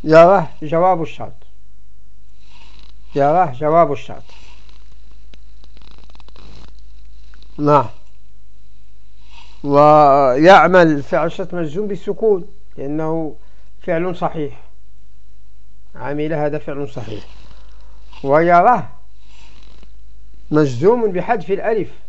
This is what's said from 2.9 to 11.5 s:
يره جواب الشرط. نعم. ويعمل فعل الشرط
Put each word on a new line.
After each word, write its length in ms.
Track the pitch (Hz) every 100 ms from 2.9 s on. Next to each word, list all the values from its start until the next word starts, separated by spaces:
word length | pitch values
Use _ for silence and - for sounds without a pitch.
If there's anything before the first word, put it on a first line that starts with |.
| - -
يره 380 | 143 139 165 175
جواب 400 | 123 151 160 160
الشرط. 300 | 131 - - - - - - - - - - - - - - - - - - - - - - - - - - - - - - - - - - - -
نعم. 280 | 147 147 113 - - - - - - - - - - - - - - - - -
ويعمل 1400 | 143 139 147 151 147 139 139 123 165 190 160 180 165 147
فعل 240 | 135 170 165
الشرط 280 | - 185